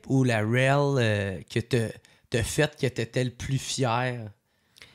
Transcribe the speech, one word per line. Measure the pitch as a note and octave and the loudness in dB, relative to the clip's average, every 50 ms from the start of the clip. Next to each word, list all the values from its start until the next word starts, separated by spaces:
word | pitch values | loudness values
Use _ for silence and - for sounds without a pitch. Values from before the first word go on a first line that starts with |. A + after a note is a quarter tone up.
| - - | -4 0
ou | C3+ C3+ C3 | 2 2 4
la | B2 A2+ G#2+ | 4 2 2
rail, | G#2+ A2 A#2 B2+ C3 C3+ C#3 C#3+ C#3+ C#3 C#3 B2+ | 2 2 2 4 4 4 4 4 2 2 2 2
euh, | A#2 A2 G#2 G2+ G2 G2 F#2 D#2+ - - | 2 2 2 0 -2 -4 -6 -8 -8 -6
que | - A2+ | -4 -4
t'as, | - - C3 A#2 A2 G#2+ - - - _ _ _ _ - | -2 0 0 0 0 -2 -6 -10 -20 _ _ _ _ -4
t'as | - A2 | -4 -2
faite, | G2+ - - - D3 - - - | -2 -2 0 0 0 0 -2 -2
que | C#3 | -4
t'étais | B2 - - A2+ - - B2+ | -4 -2 -4 -6 -4 -2 -2
le | B2+ B2 | -2 -2
plus | - - - - C3+ C3 | -4 -8 -6 -4 -4 -4
fier, | - - - - C3+ A#2 A2+ B2 B2+ B2+ B2 A#2+ A2 G#2 G2+ _ _ _ _ _ _ _ _ - - - | -4 -4 -4 -2 -2 0 0 0 -2 -2 -4 -6 -10 -12 -14 _ _ _ _ _ _ _ _ -20 -20 -18